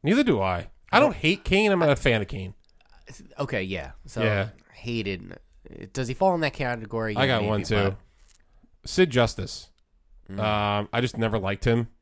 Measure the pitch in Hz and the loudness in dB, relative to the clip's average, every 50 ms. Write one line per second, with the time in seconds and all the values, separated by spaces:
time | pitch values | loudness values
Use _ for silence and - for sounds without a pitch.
0 | - 143 208 262 294 240 160 104 95 95 90 87 92 - - _ _ - - 220 | 2 4 4 4 4 4 2 2 2 0 0 -2 -4 -10 -16 _ _ 2 4 4
1 | 294 285 190 - - 156 190 196 - - 185 196 214 208 196 180 165 151 139 - | 4 4 2 0 0 0 0 0 0 0 2 4 4 4 4 4 4 4 2 4
2 | - 135 117 107 101 - - 104 92 92 - _ _ _ _ _ _ _ - - | 2 2 2 2 0 -4 -6 -10 -10 -10 -12 _ _ _ _ _ _ _ -20 -20
3 | - - 123 - - - - - 139 131 - 104 95 95 95 87 71 67 - - | -20 -20 -20 -20 -20 -20 -8 -8 -6 -4 -2 -4 -4 -4 -6 -6 -8 -10 -14 -18
4 | - - - 113 107 107 104 101 95 110 - - _ _ - - - 120 120 113 | -18 -12 -4 0 0 2 2 0 -2 -4 -6 -16 _ _ -20 -14 -10 -6 -6 -4
5 | 104 98 95 87 90 92 90 - _ _ _ - _ - - - - 95 _ 131 | -4 -4 -6 -8 -8 -14 -18 -20 _ _ _ -20 _ -20 -18 -16 -16 -10 _ -6
6 | 131 117 131 - 190 190 180 170 160 143 131 - 143 123 120 113 110 104 117 113 | -4 -4 -2 2 2 2 2 2 0 -2 -2 -4 -4 -4 -4 -6 -8 -8 -6 -4
7 | 113 110 107 110 135 135 127 110 104 104 107 104 92 - 110 101 101 98 95 - | -4 -2 0 0 0 2 2 0 0 0 -2 -2 0 0 0 2 2 0 -2 -4
8 | _ _ _ _ - _ - _ _ _ _ - - _ _ _ _ - - - | _ _ _ _ -20 _ -20 _ _ _ _ -20 -20 _ _ _ _ -6 2 2
9 | 185 165 120 127 117 113 - - 95 - - - - - _ _ _ _ _ _ | 2 4 4 2 2 2 0 -6 -10 -10 -10 -14 -16 -20 _ _ _ _ _ _
10 | _ _ - - - - 95 98 107 107 107 104 104 104 104 104 104 - - 120 | _ _ -20 -20 -18 -12 -6 -2 0 0 2 2 2 2 0 0 -2 -2 -2 -2
11 | 123 123 - 117 113 113 104 110 95 95 101 101 - 123 117 117 120 117 - _ | -2 -2 -2 -2 -2 0 0 0 -2 -2 -4 0 2 2 2 2 0 -2 -8 _